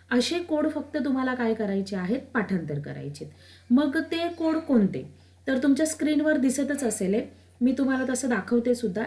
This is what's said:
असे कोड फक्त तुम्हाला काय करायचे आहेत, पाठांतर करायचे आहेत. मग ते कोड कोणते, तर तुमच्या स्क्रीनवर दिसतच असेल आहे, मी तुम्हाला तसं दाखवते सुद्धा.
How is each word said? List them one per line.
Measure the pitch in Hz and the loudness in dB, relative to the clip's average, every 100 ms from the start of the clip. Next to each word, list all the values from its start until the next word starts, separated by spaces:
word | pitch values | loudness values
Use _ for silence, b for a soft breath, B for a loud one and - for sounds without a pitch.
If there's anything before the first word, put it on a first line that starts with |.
| - | -2
असे | 240 240 339 | 0 2 -2
कोड | 349 302 311 | -2 0 0
फक्त | 302 - 302 | -2 -4 -4
तुम्हाला | 277 262 262 | -2 0 -2
काय | 254 233 | 0 0
करायचे | 226 208 196 196 196 | 0 0 -2 -2 -4
आहेत, | 180 262 - | -2 -4 -2
पाठांतर | 247 190 185 151 143 | -4 0 -2 -2 -6
करायचे | 143 139 135 - | -6 -10 -10 -10
आहेत. | 151 b b b - | -14 b b b 2
मग | 247 294 311 - | 4 4 0 -2
ते | 330 339 | -2 -2
कोड | 339 320 320 | -2 0 0
कोणते, | - 240 196 131 - b b b - | 2 4 4 0 -10 b b b -4
तर | 254 | 0
तुमच्या | 277 269 311 | 2 4 2
स्क्रीनवर | - 294 294 302 302 | 0 0 2 2 2
दिसतच | 254 294 277 285 | 2 2 -2 -2
असेल | 240 208 190 | -2 -2 0
आहे, | 208 285 b b - | 0 -2 b b 0
मी | 247 262 | 0 2
तुम्हाला | 269 262 254 | 0 0 0
तसं | 247 262 | -2 0
दाखवते | 214 - 240 233 | -2 2 2 2
सुद्धा. | 240 214 185 | 0 0 -2